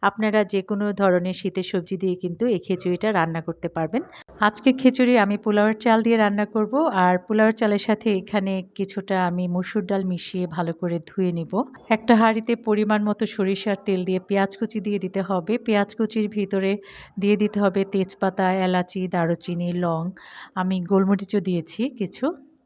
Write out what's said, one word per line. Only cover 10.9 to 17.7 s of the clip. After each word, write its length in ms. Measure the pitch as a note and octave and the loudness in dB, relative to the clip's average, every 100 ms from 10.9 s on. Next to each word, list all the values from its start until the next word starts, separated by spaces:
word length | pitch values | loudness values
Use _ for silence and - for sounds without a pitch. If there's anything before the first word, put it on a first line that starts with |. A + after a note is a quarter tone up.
| E3+ E3 | -4 -6
ধুয়ে 240 | - F#3 | -4 -2
নিব। 200 | E3+ E3 F#3+ C#4 - - | -2 -4 -4 -4 -8 -2
একটা 260 | A3 - A#3 | -2 4 4
হাঁড়িতে 360 | A3+ A3 A3+ A#3 | 6 2 -2 -4
পরিমাণ 440 | A3+ G#3 G#3+ G#3+ | 0 0 2 2
মতো 220 | G#3 G#3 G#3+ | 0 -2 -4
সরিষার 520 | - F#3+ G3 - G3 | -2 -2 0 -2 -4
তেল 160 | G3+ F#3 | -2 -2
দিয়ে 160 | F3+ F#3 | 0 -4
পেঁয়াজ 320 | F#3 G3 G3 G3 | 0 0 0 -2
কুচি 220 | A3 A3 | -6 -6
দিয়ে 180 | G3+ G3+ | -4 -4
দিতে 220 | F#3 G3 | -4 -4
হবে। 300 | F#3 F#3+ E3+ A#3 | -2 -2 -2 -4
পেঁয়াজ 320 | A#3 G#3 G3+ | 0 0 0
কুচির 320 | - A3 A3 G#3 | -2 -2 0 -2
ভিতরে 420 | G#3+ G3 G3 F#3+ G3+ - - - - | -2 -2 -2 0 -2 -6 -20 -16 -4
দিয়ে 180 | G3+ G#3 | 0 2
দিতে 220 | G#3 G#3 | 2 2
হবে 200 | G3+ | 0